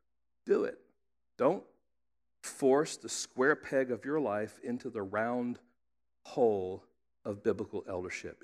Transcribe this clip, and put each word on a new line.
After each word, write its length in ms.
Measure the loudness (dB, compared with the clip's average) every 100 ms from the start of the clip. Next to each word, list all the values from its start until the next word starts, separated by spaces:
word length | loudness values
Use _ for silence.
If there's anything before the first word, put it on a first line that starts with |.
| _ _ _ _ 0
do 160 | 0
it. 160 | 0 -6 _ _ _ _ _ 0
Don't 280 | 2 2 -4 _ _ _ _ _ _ _
force 520 | -16 0 4 6 4 -4
the 120 | -10
square 480 | -8 -6 0 2 2
peg 340 | 0 0 0
of 140 | -2
your 160 | -4 -2
life 400 | 0 -2 -4 -8
into 260 | -8 -6 -6
the 140 | -6
round 560 | -4 -2 0 -2 -4 -6 _ _ _ _ _ _
hole 600 | -8 2 4 4 -2 -8 -14 _ _ _
of 180 | -10 -4
biblical 420 | 0 0 -2 -8 -6
eldership. 520 | -6 -6 -8 -12 -10